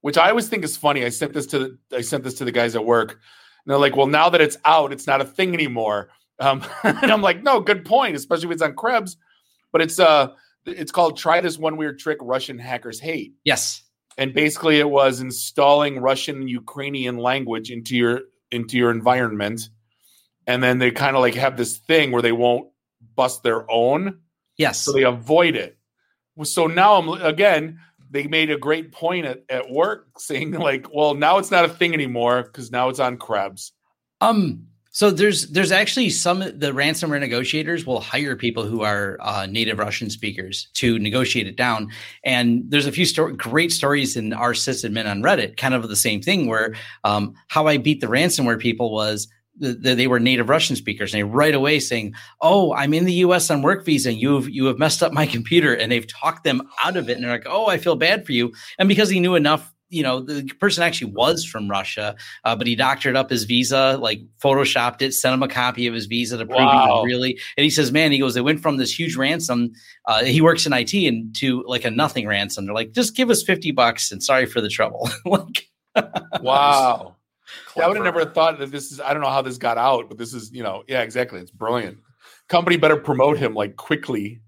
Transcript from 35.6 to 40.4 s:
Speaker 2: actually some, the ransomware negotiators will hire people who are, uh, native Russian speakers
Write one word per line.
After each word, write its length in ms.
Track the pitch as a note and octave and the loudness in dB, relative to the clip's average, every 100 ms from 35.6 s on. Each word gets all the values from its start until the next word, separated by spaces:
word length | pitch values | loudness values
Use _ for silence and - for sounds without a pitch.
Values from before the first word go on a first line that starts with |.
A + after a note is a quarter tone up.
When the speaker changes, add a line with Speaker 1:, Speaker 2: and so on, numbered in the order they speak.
| F3+ | 2
Speaker 2:
actually 380 | F#3+ G#3 C4 A3+ | 2 2 0 0
some, 300 | - F3 F#3 | 0 0 -2
the 320 | F#3+ C#3+ C#3+ | -4 -4 -4
ransomware 460 | C3+ C#3+ D#3+ E3 C#3+ | 0 -2 0 -4 -2
negotiators 640 | C3+ A#2+ B2+ D3+ D#3 E3+ E3 | -2 -2 -2 -4 -4 -6 -4
will 140 | A#2 | -4
hire 360 | - C3 D3 C3 | -4 -4 -4 -4
people 280 | A#2 A2+ G#2 | -4 -4 -6
who 160 | A2+ | -2
are, 360 | G#2+ G2+ G2+ - | -2 -2 -4 -6
uh, 240 | G#2+ G2+ G2 | -6 -6 -4
native 320 | G#2+ A2+ G#2+ | -2 -2 -2
Russian 320 | G#2 - G#2+ | -4 -4 -8
speakers 580 | A2 G#2+ G2+ | -8 -8 -8